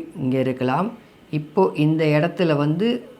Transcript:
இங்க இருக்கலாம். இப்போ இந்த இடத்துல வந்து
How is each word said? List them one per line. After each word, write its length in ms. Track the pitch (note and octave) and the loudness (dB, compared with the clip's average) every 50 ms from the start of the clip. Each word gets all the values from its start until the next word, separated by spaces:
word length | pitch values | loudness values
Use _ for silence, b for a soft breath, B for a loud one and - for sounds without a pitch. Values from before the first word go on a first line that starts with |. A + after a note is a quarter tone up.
| - - - | -4 -8 -10
இங்க 200 | F3 C#3 B2+ B2+ C3 | -6 -2 -2 0 0
இருக்கலாம். 520 | B2+ C3 B2+ C3 B2 B2+ B2+ D#3+ F#3 A#3 - B B B B B B - | 0 -2 -2 -2 -2 0 0 0 -2 -4 -6 B B B B B B -8
இப்போ 300 | D#3 D3+ D3+ - - G3 F#3 D#3 - | -6 -6 -6 -2 0 2 2 2 2
இந்த 280 | D#3 D3+ D3+ D#3+ D#3 D#3+ | 2 2 2 2 2 2
இடத்துல 500 | D3+ D3 D3+ E3 E3+ E3+ - F3+ E3 D3+ | 2 2 2 2 0 0 0 0 2 2
வந்து 300 | C#3+ D3 D3 D#3 F3 G#3+ A#3 A#3+ - - - - | 2 2 0 0 0 0 0 0 -2 -6 -12 -20